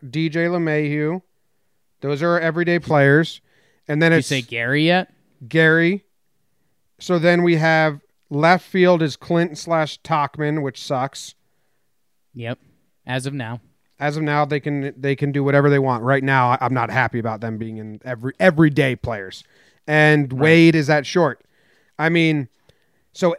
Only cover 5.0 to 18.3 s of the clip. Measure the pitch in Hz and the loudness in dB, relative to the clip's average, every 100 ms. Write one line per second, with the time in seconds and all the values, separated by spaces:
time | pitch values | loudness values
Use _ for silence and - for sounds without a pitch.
5 | - _ _ _ 120 160 160 165 170 196 | -2 _ _ _ -4 2 4 4 2 -2
6 | - _ _ _ _ _ _ _ _ _ | -8 _ _ _ _ _ _ _ _ _
7 | - 180 165 175 175 165 160 160 156 143 | -4 0 2 2 2 2 2 2 0 -2
8 | _ _ _ 143 165 180 - 190 180 175 | _ _ _ 0 2 2 0 2 2 2
9 | 160 - - 170 165 151 - 165 151 - | 0 -6 -4 -2 -2 -6 -4 -2 -2 -8
10 | - 160 139 147 147 156 139 - - 135 | -4 -2 -2 -4 -4 -4 -6 -10 -6 -6
11 | 131 - - - _ _ _ _ _ _ | -6 -8 -18 -20 _ _ _ _ _ _
12 | _ _ _ 120 117 127 _ _ _ _ | _ _ _ -14 -12 -12 _ _ _ _
13 | - 127 135 143 113 120 - _ _ _ | -8 -8 -6 -8 -10 -12 -16 _ _ _
14 | 147 147 151 147 147 147 151 143 139 135 | -6 -4 -2 -2 -2 -4 -4 -6 -8 -6
15 | 139 139 143 139 139 143 143 143 131 120 | -6 -4 -2 -2 2 2 4 2 2 -2
16 | 120 139 135 135 123 131 123 131 117 113 | 0 0 2 2 2 0 0 -2 -2 -2
17 | 117 120 113 110 113 107 113 110 107 107 | -2 -2 -6 -8 -8 -10 -10 -12 -14 -16
18 | 127 120 127 | -12 -10 -10